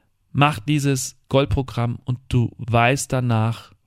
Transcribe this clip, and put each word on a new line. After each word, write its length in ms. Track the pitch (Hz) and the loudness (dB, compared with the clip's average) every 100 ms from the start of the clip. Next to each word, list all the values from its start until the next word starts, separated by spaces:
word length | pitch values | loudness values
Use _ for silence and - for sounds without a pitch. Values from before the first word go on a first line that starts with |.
| _ _ _ | _ _ _
Mach 280 | 123 147 127 | 2 2 0
dieses 560 | 104 147 139 131 - - - | -2 0 0 -2 -4 -14 -2
Goldprogramm 720 | 135 143 143 131 - 120 120 | 0 2 -2 -4 -4 -4 -4
und 160 | - 123 - | -6 -8 -2
du 260 | 123 117 - | 0 0 -4
weißt 540 | - 117 120 143 - | 0 2 4 2 -2
danach, 600 | 127 123 113 113 113 - _ | -2 0 0 0 -4 -10 _